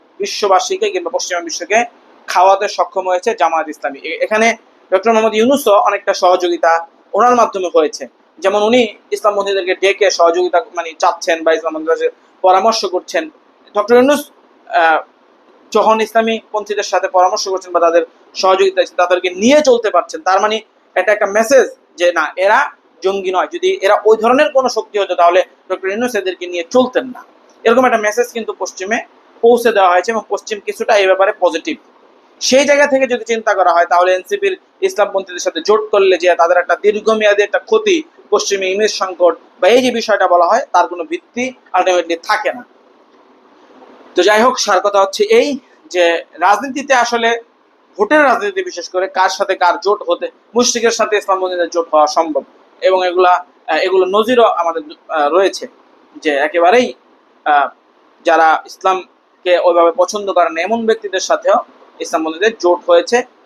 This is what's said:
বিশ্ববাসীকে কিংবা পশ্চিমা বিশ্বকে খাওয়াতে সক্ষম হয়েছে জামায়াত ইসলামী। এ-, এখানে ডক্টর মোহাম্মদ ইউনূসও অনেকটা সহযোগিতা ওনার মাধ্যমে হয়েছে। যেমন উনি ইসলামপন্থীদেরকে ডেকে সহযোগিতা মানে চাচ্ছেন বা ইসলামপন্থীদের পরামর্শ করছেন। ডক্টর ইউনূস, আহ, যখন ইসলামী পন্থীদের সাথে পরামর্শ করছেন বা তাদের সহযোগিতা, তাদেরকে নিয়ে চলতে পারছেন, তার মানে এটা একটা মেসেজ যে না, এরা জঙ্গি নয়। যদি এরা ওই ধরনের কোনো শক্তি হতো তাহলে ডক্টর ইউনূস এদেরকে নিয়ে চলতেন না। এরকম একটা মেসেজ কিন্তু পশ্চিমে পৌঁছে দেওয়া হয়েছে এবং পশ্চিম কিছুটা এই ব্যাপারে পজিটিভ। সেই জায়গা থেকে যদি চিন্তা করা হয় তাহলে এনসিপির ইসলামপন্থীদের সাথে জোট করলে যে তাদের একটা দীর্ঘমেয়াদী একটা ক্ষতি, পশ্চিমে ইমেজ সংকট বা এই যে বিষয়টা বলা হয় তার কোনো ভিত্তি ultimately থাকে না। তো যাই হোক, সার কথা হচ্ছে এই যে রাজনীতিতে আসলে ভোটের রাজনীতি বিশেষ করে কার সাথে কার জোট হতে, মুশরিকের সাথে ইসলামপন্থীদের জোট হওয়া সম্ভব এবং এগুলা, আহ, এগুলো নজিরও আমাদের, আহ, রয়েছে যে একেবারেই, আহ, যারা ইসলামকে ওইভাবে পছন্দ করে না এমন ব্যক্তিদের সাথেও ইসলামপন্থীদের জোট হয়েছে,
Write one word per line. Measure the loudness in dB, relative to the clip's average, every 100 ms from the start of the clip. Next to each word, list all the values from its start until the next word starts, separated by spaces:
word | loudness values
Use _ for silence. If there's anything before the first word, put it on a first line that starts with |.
| _ -10
বিশ্ববাসীকে | -10 -4 0 2 0 -4 -4
কিংবা | -4 -6
পশ্চিমা | -6 -6 -8
বিশ্বকে | -8 -10 -2 -2 -2 -8 _ _ -4
খাওয়াতে | 2 4 4 0
সক্ষম | -4 -4 -4 -4
হয়েছে | -2 -2
জামায়াত | -2 -2 -2 -4
ইসলামী। | -8 -10 -10
এ-, | -10 -6
এখানে | -2 0 0 -2 _ _ _
ডক্টর | 0 2
মোহাম্মদ | 2 0
ইউনূসও | 2 2 2 2
অনেকটা | 2 2 -2 -4
সহযোগিতা | 0 2 2 0 0 0 0 -4 _ _
ওনার | 0 2
মাধ্যমে | 2 0 -2 -2
হয়েছে। | 0 0 -4 -16 _ _ -6
যেমন | -2 0
উনি | 2 2 0 -6 _
ইসলামপন্থীদেরকে | -4 -2 -2 -2 -2 -2
ডেকে | -2 -2 2 0
সহযোগিতা | 4 2 2 0 -2 -2
মানে | -8 -10 -2
চাচ্ছেন | -2 -2 -4 -2
বা | 0
ইসলামপন্থীদের | 0 -2 -6 -2 -2 -2 -6 _ _
পরামর্শ | 2 2 2 0
করছেন। | -4 -6 -6 -6 -8 -14 _ _ _
ডক্টর | -6 2 4
ইউনূস, | 4 0 -4 _ _ _ -6
আহ, | 0 2 0 -4 _ _ _ _ _ _
যখন | 0 2 0
ইসলামী | 0 -2 -2 -4 -6
পন্থীদের | -8 -6 -6
সাথে | -2 -2 0
পরামর্শ | 2 2 0 -6
করছেন | -8 -4
বা | 0
তাদের | 2 2 -2 _ _
সহযোগিতা, | -4 0 2 2 0 -2 -2
তাদেরকে | 0 0 -2
নিয়ে | -2 2 4
চলতে | 4 2 2
পারছেন, | -2 -2 -6
তার | -2 0
মানে | 0 -2 -8 _ _
এটা | -4 -2
একটা | -2 0
মেসেজ | -2 2 2 2 -4 _ -2
যে | 0
না, | 0 -4 -2
এরা | 2 2 0 -8 _ _
জঙ্গি | -4 -4 -2
নয়। | -2 -4
যদি | -2 -2 0
এরা | 0 2
ওই | 2 2
ধরনের | 2 2 2
কোনো | 0 -2
শক্তি | -4 -6 -4
হতো | -2
তাহলে | 2 2 2 0 _ -8
ডক্টর | -8 -6
ইউনূস | -6 -4
এদেরকে | -4 -6 -8 -8
নিয়ে | -8 -2
চলতেন | 0 0 -2
না। | -6 -10 -20 _ _ _
এরকম | 0 2
একটা | 2 0
মেসেজ | -2 -4 -4
কিন্তু | -8 -10 -8
পশ্চিমে | -10 -10 -6 -6 -8 _ _ _
পৌঁছে | 2 4 2
দেওয়া | 2 4
হয়েছে | 2 0
এবং | -6 -6
পশ্চিম | -8 -8 -10
কিছুটা | -10 -6 0 2
এই | 2
ব্যাপারে | 2 0 0
পজিটিভ। | -2 -2 -8 -12 _ _ _ _ _ _
সেই | 0 2
জায়গা | 4 2 2
থেকে | 2 0
যদি | -4
চিন্তা | -4 -4 -2
করা | 0 4
হয় | 4 4
তাহলে | 2 2
এনসিপির | 0 -2 -4 -4 -4 _ _
ইসলামপন্থীদের | -4 -2 -2 -2 -6 -8
সাথে | -6 -4
জোট | 0 0 2
করলে | 2 2 2
যে | 2
তাদের | 2 2 2
একটা | 0 0
দীর্ঘমেয়াদী | 0 0 0 2 2 2
একটা | 0 -4
ক্ষতি, | -2 0 0 -2 -4 _ _
পশ্চিমে | -2 -2 -4 -2
ইমেজ | -2 -2
সংকট | -4 -8 0 0 0 -8 _
বা | 2
এই | 4
যে | 2
বিষয়টা | -2 -2 0 2
বলা | 2 2
হয় | 0 0
তার | 0 0
কোনো | -4
ভিত্তি | -8 -10 -10 -8 -8 -10 _
ultimately | -2 0 0 -2 -6
থাকে | -4 -4 -4
না। | -8 -12 _ _ _ _ _ _ _ _ _ _ -20 -20 -20 -6
তো | 0
যাই | 2 4
হোক, | 2 0
সার | -2 0
কথা | 0 0
হচ্ছে | 0 0
এই | 2 2 2 -4 -12 _ -6
যে | 0 0 0 -6
রাজনীতিতে | -2 0 0 -2 -8 -2
আসলে | 0 0 -2 -2 -2 -8 _ _ _ _ -6
ভোটের | 2 2
রাজনীতি | 4 0 -2 -6
বিশেষ | -8 -10 -6
করে | -4 -2
কার | 0 -2
সাথে | 0 -4
কার | 0 0 0
জোট | -2 -2 -2
হতে, | -4 -6 -12 _
মুশরিকের | -2 -2 0 -2
সাথে | -2 -2 -2
ইসলামপন্থীদের | -2 -2 -2 -4 -2
জোট | -4 0
হওয়া | 2 2
সম্ভব | 0 -2 -4 -6 _ _ _
এবং | 0 0 0
এগুলা, | 2 2 2 -2 _ -4
আহ, | -2
এগুলো | 0 0 2
নজিরও | 0 2 2
আমাদের, | 2 2 -4 -6 -10 -16 -8
আহ, | -2 0
রয়েছে | 2 0 -2 -12 _ _ _ _ -8
যে | -2
একেবারেই, | -2 -2 2 2 2 0 -6 _ _ _ _
আহ, | -2 0 0 -6 _ _ _ _
যারা | 0 2 2 2 -4
ইসলামকে | -6 -4 -4 -8 _ _ _ 0 2
ওইভাবে | 2 4 2 2
পছন্দ | -2 -4 -2
করে | 0 0
না | -2
এমন | -4 -2 -2
ব্যক্তিদের | -2 -4 -6
সাথেও | -4 -2 0 0 -2 -14 -20 -14
ইসলামপন্থীদের | -6 -6 -6 -2 -2 0
জোট | 0 0 2
হয়েছে, | 2 2 -2 -2 _